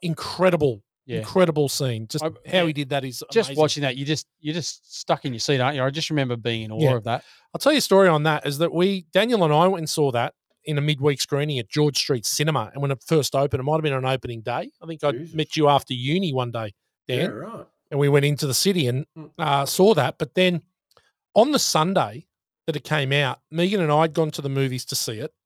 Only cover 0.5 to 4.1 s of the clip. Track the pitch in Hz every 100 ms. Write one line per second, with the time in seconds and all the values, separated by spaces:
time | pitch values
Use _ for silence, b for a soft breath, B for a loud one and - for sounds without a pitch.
0.5 | 165 143 104 _ _ 127 113 104 185 175
1.5 | 151 139 - 131 110 110 156 156 - 156
2.5 | 180 165 147 135 143 131 120 - 226 196
3.5 | 143 151 147 139 127 139